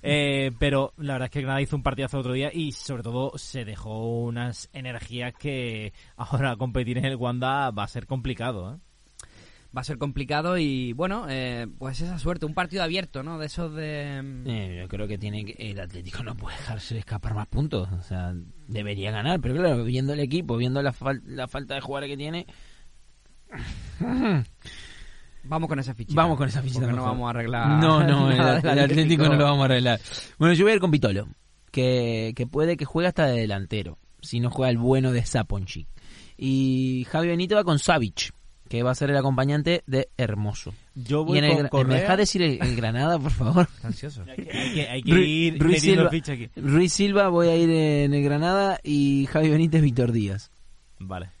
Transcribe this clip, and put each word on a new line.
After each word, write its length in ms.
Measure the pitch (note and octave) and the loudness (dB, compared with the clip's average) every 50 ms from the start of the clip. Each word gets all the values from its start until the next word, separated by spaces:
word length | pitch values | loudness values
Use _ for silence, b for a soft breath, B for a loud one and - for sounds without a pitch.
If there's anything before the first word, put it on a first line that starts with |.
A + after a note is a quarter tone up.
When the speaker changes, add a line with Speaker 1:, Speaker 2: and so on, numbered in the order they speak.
| - | 0
Speaker 1:
Eh, 480 | C#3+ D3 D3 C#3+ C#3+ C#3 C#3 C3+ C3+ B2 A2+ | 0 0 2 2 2 0 0 0 -2 -2 0
pero 360 | D3+ C#3+ C#3 C3+ C3+ - - | 0 2 2 2 0 0 -4
la 160 | - D3+ C#3+ C#3 | -8 -8 -6 -4
verdad 140 | B2+ B2+ | -4 -6
es 40 | B2+ | -4
que 80 | - C#3+ | -4 -6
el 40 | C3+ | -4
Granada 160 | C3 C3+ C#3 | -2 -2 -2
hizo 160 | C#3 - D3+ | -2 -2 -2
un 60 | C#3 B2 | -2 -2
partidazo 340 | C#3+ C3 C3 C3+ B2 - | -2 -2 -2 -4 -4 -4
el 40 | C#3 | -4
otro 120 | C3 B2 B2 | -4 -2 -2
día 180 | C3 C#3 D3 - | -2 -2 -4 -4
y 180 | E3+ D#3+ D3 C3 | -4 -6 -6 -6
sobre 300 | - - - C#3 A#2 A2 | -8 -10 -8 -8 -8 -6
todo 340 | A2+ A#2 B2 C3+ C#3 - | -6 -4 -4 -4 -4 -6
se 300 | C#3+ - - - C3+ A#2+ | -10 -14 -12 -10 -10 -10
dejó 560 | G#2 G#2 F#2 - A2 A2 A2 A2+ A#2 A#2 A#2 A#2 | -10 -10 -12 -10 -10 -8 -6 -6 -4 -4 -4 -4
unas 480 | A#2+ A#2 A#2+ A#2+ B2 A#2 - - - - | -4 -4 -4 -6 -6 -8 -10 -14 -16 -14
energías 640 | C#3+ C3 B2+ B2 A#2 - - A#2 A#2+ A#2+ B2 A#2+ | -12 -12 -10 -10 -12 -12 -10 -10 -8 -8 -8 -10
que 580 | - - D3 C#3 C3 B2 A#2+ A2+ A2 G#2+ G#2+ b b b b b | -8 -8 -6 -6 -4 -6 -6 -6 -6 -8 -10 b b b b b
ahora 400 | - B2 - - C#3 C#3 C3+ A#2+ | -12 -8 -4 -2 0 0 0 -2
competir 400 | G2+ B2+ B2+ A2+ B2+ B2 A2 B2 | -2 -4 -4 -2 -4 -2 -2 -2
en 80 | B2 C3+ | -2 -2
el 120 | C3+ C3+ | -2 -2
Wanda 540 | A#2+ B2 B2 A#2+ B2 B2+ B2+ C3+ C#3+ C#3+ C3 | -2 -2 -2 -2 -2 -2 -2 0 0 -2 -2
va 120 | A2 G2+ G2+ | -2 -4 -8
a 60 | - | -6
ser 180 | - B2 A2 | -8 -12 -8
complicado, 680 | - C3+ C3 A2+ C3+ B2 - A#2 B2+ B2 G2 F2 F#2+ B2+ | -6 -8 -6 -4 -6 -6 -4 -6 -6 -6 -6 -8 -10 -12
¿eh? 60 | F3 - _ _ _ _ _ _ _ b b b b b b b b b b - | -14 -18 _ _ _ _ _ _ _ b b b b b b b b b b -10
Speaker 2:
Va 60 | - B2+ | -10 -8
a 20 | |
ser 140 | - D3+ A#2+ | -8 -6 -6
complicado 580 | C#3 C#3+ B2+ C#3 C#3 B2 D3 D3 D#3 F3 F3+ | -6 -4 -4 -4 -4 -2 -2 -2 0 0 0
y, 380 | F3+ D#3+ C#3+ C3+ C3 B2+ B2 A#2 | 0 0 0 0 -2 -2 -4 -4
bueno, 320 | B2+ E3+ F#3 G3 A3+ A3+ D3+ | -4 -2 -2 -2 -4 -6 -6
eh, 380 | C3+ C3 B2+ B2+ B2 A#2+ A#2 A2+ A#2 - | -6 -6 -4 -4 -6 -6 -8 -8 -10 -10
pues 220 | C3 C3 C3+ C#3 | -10 -8 -4 -4
esa 180 | E3 F3 F3+ E3 | -4 -4 -4 -4
suerte, 280 | B2 D#3+ F3+ D#3+ - | -2 -4 -4 -2 -6
un 80 | D3+ - | -6 -2
partido 280 | - F3+ E3+ E3+ G3 F3 | -4 -4 -4 -2 -4 -2
abierto, 400 | D#3+ E3+ F#3+ F#3 - - C3+ C3+ | -2 -2 -4 -4 -6 -8 -10 -10
¿no? 160 | D#3 E3+ D#3+ | -8 -8 -8
De 60 | D#3 | -10
esos 300 | D3 - - E3+ D#3+ D3+ | -8 -6 -6 -6 -6 -6
de, 480 | D#3 D#3+ D3+ D3+ D3 C#3+ C#3+ C#3 C3+ C3+ | -8 -8 -6 -6 -6 -6 -8 -8 -8 -8
mm, 260 | C#3 C3+ B2+ B2+ A#2+ | -10 -10 -10 -8 -6
Speaker 3:
Eh, 300 | A#2 A2 G2 F#2 F2+ F2 | -6 -6 -6 -6 -8 -10
yo 80 | F2+ F#2 | -10 -8
creo 180 | - G2 G#2 | -6 -6 -6
que 120 | G#2 G#2+ F#2+ | -6 -6 -6
tiene 260 | G#2 G#2 G#2 G#2+ G#2+ | -6 -6 -6 -6 -8
que... 260 | G2+ - - G#2+ G#2+ | -10 -12 -12 -10 -10
el 80 | G2+ G2 | -10 -10
Atlético 420 | F#2 E2+ - F2 F2+ F#2 - - C3 | -10 -12 -12 -12 -12 -10 -8 -8 -8
no 120 | - - | -8 -8
puede 220 | - - - - | -8 -8 -10 -10
dejarse 400 | - - - A#2 G#2 - - A#2 | -10 -10 -8 -10 -10 -8 -8 -8
escapar 380 | A2+ G#2 - A2 G2+ - - G#2+ | -8 -6 -6 -8 -6 -4 -4 -4
más 120 | G#2 G#2 - | -4 -6 -2
puntos, 420 | - A#2 C#3+ D#3 - G#2+ F2+ F2+ F#2+ | -2 -2 -2 0 -2 -4 -4 -2 -4
o 100 | F2 F2 | -6 -6
sea, 300 | - F#2+ F2+ F2+ F2+ F2+ F2 E2+ F2 - - - - | -6 -6 -6 -4 -6 -6 -8 -10 -14 -18 -20 -14 -10
debería 420 | A2 A2 G#2 G2+ G2+ G2 G2 G#2 | -8 -8 -6 -6 -6 -6 -6 -6
ganar, 280 | G#2+ G#2+ A2 C#3+ F3+ F#3 C3+ | -4 -4 -2 -2 -2 -2 -2
pero 120 | A#2+ B2+ | -2 -2
claro, 280 | D#3 F3+ E3+ C#3+ A#2+ A#2 | 0 2 2 2 2 0
viendo 300 | A#2+ B2 B2+ C3+ C3+ D3 | -2 -2 -2 -2 -2 -2
el 60 | D3 | -2
equipo, 360 | C#3+ B2+ C#3+ F3 F3 A2+ A#2+ | -2 -2 -2 -4 -2 -2 -2
viendo 240 | A2+ B2 B2+ C3 C#3 | -2 0 0 0 0
la 140 | C#3 C#3 A#2+ | -2 -2 -4
fal-, 260 | - - C3+ C3+ A#2+ A2 | -2 -4 -4 -6 -6 -8
la 200 | - B2+ B2+ B2+ | -14 -10 -10 -10
falta 280 | C3 - C#3+ C#3 C3 C#3 | -10 -10 -12 -10 -8 -10
de 80 | C#3 C3 | -10 -8
jugadores 260 | C#3 C#3 C#3 C#3 C#3 | -8 -8 -8 -8 -8
que 60 | C#3+ | -8
tiene. 300 | C3+ D3 D3+ D#3+ E3+ F3 b b b b b b b b b b b - - - _ _ - - - - - | -8 -8 -8 -8 -10 -10 b b b b b b b b b b b -20 -20 -20 _ _ -20 -20 -20 -20 -18
<laughs> 960 | - - - - - - - - - - - B3 B3 B3+ C4 D#4+ F#3+ C#3+ A#2 - - - B B B B B B B B B B B B B B B - - | -14 -12 -10 -10 -10 -12 -12 -14 -8 -6 -4 -4 -2 0 2 2 2 2 0 -4 -10 -20 B B B B B B B B B B B B B B B -18 -10
Speaker 2:
Vamos 240 | C3 D3+ D#3+ E3 D#3 | -6 -4 -4 -2 -2
con 100 | D#3 C3+ | -4 -4
esa 160 | C3+ B2+ B2+ | -4 -6 -6
fichita. 260 | A2 A2+ G#2+ C#3+ D3+ | -8 -6 -2 2 2
Speaker 3:
Vamos 160 | D#3+ E3+ D#3 | 4 4 4
con 120 | C3 C#3+ C3 | 2 0 0
esa 120 | G#2 C#3 | 0 -2
fichita 200 | C3 C3 B2 B2+ | -4 -2 -2 -2
Speaker 2:
Porque 120 | C3 A#2+ A#2+ | 0 0 0
no 100 | B2 B2+ | 0 0
Speaker 3:
mejor. 100 | B2+ B2+ | -2 -2
Speaker 2:
vamos 140 | B2+ B2 | -2 -2
a 40 | A#2+ | -2
arreglar 500 | A#2 A#2+ A#2 A#2 B2 A#2 A#2 C#3+ D3 D3+ | -2 -2 -2 -2 -2 2 4 4 6 6
Speaker 3:
No, 240 | D#3+ D#3+ D#3 D3+ C#3+ | 6 6 6 6 6
no, 220 | C#3+ C#3+ C#3+ C#3 C3+ | 6 6 6 6 4
Speaker 2:
<laughs> 60 | - | 6
nada 200 | - E3 D3 B2+ | 4 4 4 4
Speaker 3:
el, 60 | E3+ C3+ | 4 2
Speaker 2:
del 100 | D#3+ C#3+ | 2 4
Speaker 3:
el 60 | C#3 | 4
Atlético 20 | C#3 | 4
Speaker 2:
Atlético. 440 | C#3 D3 D#3 D#3+ D#3 E3 D3+ D#3 D3+ | 4 4 4 4 4 4 6 6 6
Speaker 3:
no 80 | D3 | 6
lo 80 | D3 D3 | 6 4
vamos 180 | C#3+ C#3+ C#3 C#3 | 4 4 4 4
a 20 | |
arreglar. 340 | C3 B2+ B2 B2 B2 A#2 G#2 B B B B B B B B | 4 4 4 4 2 2 0 B B B B B B B B
Bueno, 160 | D#3 E3 F3 | 4 6 6
yo 100 | D#3+ F#3+ | 8 6
voy 80 | G#3 A3 | 6 6
a 20 | |
ir 60 | G3+ | 4
con 100 | E3 E3 | 4 4
Vitolo, 380 | D3+ D3 - A2+ F#2+ G2 A2 - - _ _ _ _ _ _ _ | 2 4 2 2 0 0 -4 -8 -14 _ _ _ _ _ _ _
que, 640 | - C3+ B2+ B2+ B2+ B2 A#2+ A#2 A#2 A2 A2 A2+ A2+ | -2 0 2 2 2 2 0 0 -2 -2 -4 -6 -4
que 100 | - B2 | -6 -6
puede 300 | C3 - C#3+ D3+ E3+ F3 | -4 0 0 0 0 0
que 80 | C#3+ D3 | -2 -4
juegue 240 | C#3 - D#3+ E3+ F3+ | -4 -2 0 0 0
hasta 180 | E3+ - D#3+ | 2 2 2
de 140 | C#3 B2 A#2 | 2 4 2
delantero, 580 | A2+ G#2+ G2+ G2 G2 E2+ - G#2+ F#2+ F2 F2 - - _ - _ | 0 0 -2 -4 -4 -4 -4 -6 -6 -6 -10 -16 -20 _ -20 _
si 200 | - - - A#2+ | -14 -6 -4 -2
no 100 | A#2+ B2 | -2 -2
juega 200 | - - C3 B2+ | 0 0 2 2
el 80 | A#2+ A#2 | 2 2
bueno 340 | A#2 B2+ C3+ C3 C3 C3 B2 | 4 4 4 4 4 2 2
de 120 | A#2+ A#2 | 0 0
Saponjic. 640 | - - B2 G#2+ - G#2+ G2+ F#2+ F#2 - - - - - B B B B B B B B | 0 0 -2 0 0 -4 -4 -4 -8 -10 -10 -10 -12 -12 B B B B B B B B
Y 720 | - - C3+ C3+ C3+ C3+ C3 C3 B2+ C3 C3 B2+ B2+ B2 - | -6 -2 0 2 2 2 2 2 2 0 0 -2 -2 -4 -2
Javi 180 | - D#3+ E3 E3+ | -2 0 0 2
Benito 260 | E3+ E3+ F#3 F3 G#3 | 0 0 0 4 4
va 80 | G#3 G3+ | 2 4
con 140 | F3 D#3+ C#3+ | 4 2 2
Savic, 540 | - - F3 D#3 A#2 G#2 - - - - - - - - - _ - - | 4 4 4 4 2 0 -2 -6 -8 -8 -8 -16 -20 -20 -20 _ -14 -6
que 140 | - A#2 A#2+ | -4 0 0
va 80 | B2 | 0
a 40 | B2+ | 0
ser 160 | - D3 C#3 | 0 0 2
el 60 | C#3+ | 2
acompañante 680 | C#3 C3 C#3 C3+ B2 C3+ C#3 D3 D3+ C#3+ E3 F3 E3+ - | 2 2 2 2 2 2 2 2 0 2 2 0 0 -2
de 220 | - C3 C3 - - - - | -2 0 0 0 -2 -2 -4
Hermoso. 560 | C3 A2+ G#2 G2 G#2 G#2 G2 - - - G#2+ - - - _ | -2 -2 0 -2 -4 -4 -4 -6 -10 -12 -14 -14 -18 -18 _
Speaker 1:
Yo 280 | C3 B2 A2 C#3 D3 D#3+ | -14 -4 -2 0 0 2
Speaker 3:
Y 20 | |
Speaker 1:
voy 140 | D#3+ C#3+ D3 | 2 2 4
Speaker 3:
en 60 | D3 | 4
el 60 | D3 C#3+ | 4 4
Speaker 1:
con 80 | C#3+ D3 | 2 2
Speaker 3:
Gra-, 40 | C3+ | 2
Speaker 1:
Correa. 240 | - C#3 C3 C3 C3 | 2 2 4 4 4
Speaker 3:
¿me 60 | C3 C3 | 2 4
dejás 140 | - - F#3+ | 4 4 4
decir 240 | G#3 F#3 - G3 F3 | 4 2 2 2 2
el, 180 | D#3+ C3+ - | 2 2 2
el 160 | - B2+ A#2+ | 0 0 0
Granada, 420 | A#2 A2+ A2+ A2+ A#2+ C#3 D#3+ E3+ D#3+ | 0 0 0 0 0 2 2 2 2
por 120 | C3 - B2+ | 2 0 0
favor? 360 | - B2+ B2+ D#3 F3+ F3+ - - | 2 2 4 6 6 6 4 2
Speaker 2:
Está 140 | - - A#2 | -10 -8 -8
ansioso. 360 | G#2+ - - D3 C#3+ A#2+ F2+ - | -8 -6 -8 -12 -12 -12 -14 -12
Speaker 1:
Hay 80 | - - - | -12 -12 -12
que, 60 | - - | -8 -6
hay 220 | - - B3+ A#3 | -4 -4 -2 -2
que, 140 | D#3+ D3 A#2 | -4 -4 -4
hay 140 | B2 C3+ B2 | -6 -6 2
que 100 | - E3 | 6 6
Speaker 3:
Ru-, 120 | F3+ F3+ | 6 6
Speaker 1:
ir 320 | D3+ D#3 D#3+ E3 E3 D#3+ D3+ | 6 4 2 2 2 2 4
Speaker 3:
Ruiz 180 | C#3+ D#3+ F3+ | 4 6 6
Speaker 1:
metiendo 260 | D#3 D3 F#3+ F#3+ E3 E3 | 6 6 6 6 6 6
Speaker 3:
Silva, 80 | - | 4
Speaker 1:
ficha 220 | - E3 D3 - C#3+ | 2 0 -2 -4 -6
aquí. 160 | A#2+ A#2 A2 - | -6 -8 -10 -10
Speaker 3:
Ruiz 360 | - C#3 C#3 C#3 D#3+ F3+ F3+ - | -4 0 4 6 6 6 4 4
Silva, 360 | - G3 G3+ G3 G#3 G3 F#3+ | 2 2 2 4 4 4 4
voy 200 | F3 E3+ E3+ E3+ | 6 6 6 6
a 80 | E3 | 6
ir 140 | E3+ E3+ E3 | 6 4 4
en 420 | E3 D#3+ D#3 D3+ D3 C#3+ C#3+ C#3+ C#3+ | 4 4 4 4 4 4 4 4 4
el 100 | C#3+ C#3+ | 2 2
Granada 560 | C#3+ C#3+ D3 D#3 F3 F#3 G3 G3 G3 F#3 - - | 2 2 2 2 2 2 2 2 0 -2 -2 -2
y 420 | D3+ D3 C#3+ C#3+ C#3 C#3 C#3 C#3 C3+ | 0 2 2 4 4 4 2 0 2
Javi 180 | - D#3 D#3 D#3 | 2 2 4 4
Benítez, 320 | D3+ D#3 E3 E3 D3+ D#3+ | 6 6 4 4 6 6
Víctor 320 | D3+ C#3+ A#2+ B2+ B2 A#2 A#2 | 6 6 4 4 2 2 2
Díaz. 380 | A#2 G#2 G2 F#2+ G2+ - - - - - - - - _ _ - - | 0 0 0 -4 -6 -8 -12 -20 -20 -20 -20 -20 -20 _ _ -20 -16
Speaker 1:
Vale. 320 | F#2+ F#2 F#2+ F2+ F2+ F#2 - - | -12 -10 -10 -10 -10 -12 -16 -20